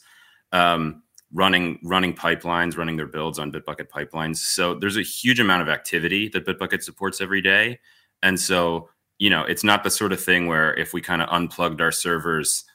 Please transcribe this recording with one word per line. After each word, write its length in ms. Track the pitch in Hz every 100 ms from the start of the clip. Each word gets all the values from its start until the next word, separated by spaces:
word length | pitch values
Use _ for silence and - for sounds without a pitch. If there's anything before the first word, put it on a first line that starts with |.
| _ _ _ _ _
um, 500 | 90 87 85 80 - _ _ _
running, 480 | 82 95 90 87 -
running 320 | 85 92 90
pipelines, 640 | 82 85 85 87 85 87 78
running 200 | 82 80
their 100 | 69
builds 320 | 78 80 78
on 120 | 73
Bitbucket 380 | 73 78 76 -
pipelines. 480 | 73 73 80 80 80
So 380 | - - 87 87
there's 220 | 98 104
a 40 |
huge 380 | - - 123 123
amount 240 | 104 90
of 60 | 76
activity 600 | 73 - 85 85 98 107
that 160 | 95 95
Bitbucket 380 | 87 92 95
supports 360 | - - 95 -
every 220 | 92 98
day. 380 | 95 101 113 123 _ _ _ _
And 180 | 95 90
so, 500 | - 90 85 82 - _ _ -
you 140 | 101
know, 100 | 82
it's 200 | - -
not 200 | 104 104
the 60 | 98
sort 240 | - 104
of 100 | 92
thing 220 | - 90 85
where 300 | 80 78 -
if 180 | 82
we 80 | 87
kinda 260 | 85 85 -
unplugged 480 | 87 85 - 85 78
our 100 | 82
servers 720 | - 87 82 85 78 71 - -